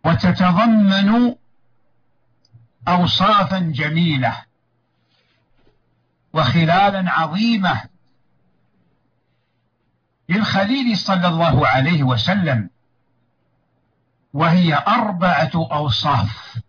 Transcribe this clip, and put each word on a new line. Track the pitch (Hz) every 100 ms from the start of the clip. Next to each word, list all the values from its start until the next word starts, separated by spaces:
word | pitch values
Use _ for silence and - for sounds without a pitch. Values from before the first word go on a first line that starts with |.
وتتضمن | 160 165 185 175 180 175 233 220 202 196 196 233 240 - _ _ _ _ _ _ _ _ _ _ _ - _ _ -
أوصافا | 180 170 - 196 208 190 190
جميلة | 170 131 151 160 175 139 117 - - _ _ _ _ _ _ _ _ _ _ _ _ _ _ _ _ _ _
وخلالا | 160 147 170 160 175 202 196 180
عظيمة | 135 160 180 233 226 180 110 - _ _ _ _ _ _ _ _ _ _ _ _ _ _ _ _ _ _ _ _ _ _ _ -
للخليل | 190 208 196 202 269 240 196
صلى | - 185 180
الله | 165 170 127 117
عليه | 123 139 170
وسلم، | 131 120 135 202 165 120 95 _ _ _ _ _ _ _ _ _ _ _ _ _ _ _ _
وهي | 139 165 180 170 143 190
أربعة | 240 214 180 180 175 165
أوصاف | 165 160 151 147 - 151 131 98 - - 113